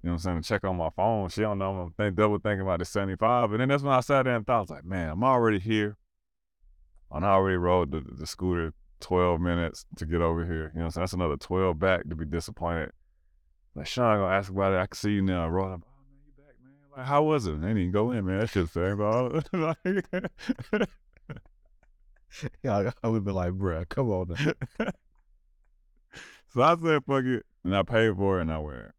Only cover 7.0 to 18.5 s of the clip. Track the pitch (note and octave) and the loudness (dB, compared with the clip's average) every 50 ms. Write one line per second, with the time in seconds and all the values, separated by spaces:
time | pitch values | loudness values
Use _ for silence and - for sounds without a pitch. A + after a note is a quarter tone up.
7 | - - - D2+ F2 G2+ G2 F#2+ F#2+ F#2+ F#2 F2+ F2 F2 F2+ F#2 E2+ C#2+ C#2 D#2+ | -20 -12 -6 -2 2 4 4 4 4 4 2 2 2 4 4 4 4 2 -2 -6
8 | C2+ - - B1 D#2 D#2 - - F2+ F#2 F2 F2 E2 D#2+ - _ - _ - _ | -8 -8 -12 -12 -12 -12 -8 -4 -2 0 0 0 -2 -4 -6 _ -20 _ -20 _
9 | - - F#2 F2+ F2+ F2+ F2 E2 F2 F2 F2 F2 E2+ E2 - - - - - - | -6 0 2 2 4 4 2 2 0 0 0 0 -2 -2 -4 -10 -18 -18 -12 -10
10 | E2+ D#2 E2 E2+ E2+ E2 E2 E2 E2+ E2+ E2 D#2+ D#2+ D#2 D#2 E2 E2+ E2 E2 E2+ | -6 -2 0 2 2 2 2 0 -2 -4 -4 -6 -6 -6 -6 -6 -6 -4 -2 -4
11 | F2 F#2 - F2+ F2+ D#2+ D2 C2+ - - F2+ F#2 F#2+ F#2 E2+ D2+ F2+ F#2+ F#2 F2 | -4 -4 -2 -2 0 0 -2 -2 -4 -4 0 2 2 2 0 2 2 2 2 2
12 | - D2+ E2 D#2 E2 D2+ D2 E2+ - - - - E2+ E2+ E2+ E2 D2+ - - _ | 0 -6 -8 -8 -6 -4 -4 -6 -6 -6 -10 -8 -6 -4 -2 -4 -4 -6 -10 _
13 | _ _ _ _ _ _ _ _ _ _ _ _ _ _ _ C#2+ D2+ - - B2+ | _ _ _ _ _ _ _ _ _ _ _ _ _ _ _ -12 -12 -8 -2 0
14 | B2 A#2 G#2+ G#2 G2 F#2 F#2 G2 G2 F#2+ F#2+ G2 G2 F#2+ F#2+ F#2 F#2 - - - | 2 4 4 2 2 2 2 0 0 -2 -2 0 2 2 2 2 0 -2 -4 -4
15 | - G#2 G#2 G2+ F#2+ F#2+ F2+ F2+ E2 D#2+ E2 F#2 F#2+ F#2+ F#2 F2 - _ - _ | -2 0 2 2 2 2 0 0 0 0 0 -2 -2 -2 -6 -10 -14 _ -20 _
16 | _ - - _ _ - - _ _ _ _ _ _ - _ _ _ _ - C3+ | _ -20 -20 _ _ -20 -20 _ _ _ _ _ _ -20 _ _ _ _ -16 -10
17 | B2+ C3 C#3+ D3 D#3 D#3 D#3 C#3+ A2 F2+ D2+ D2+ D#2+ F#2+ A2+ G#2 F2+ F2+ F2+ G#2 | -4 2 4 4 4 4 2 2 2 0 -2 -2 -2 0 2 2 2 2 2 2
18 | G#2+ A#2+ B2+ A#2 G2 F#2 F#2+ G2 A2 A2+ | 2 2 0 -2 -2 0 0 0 0 0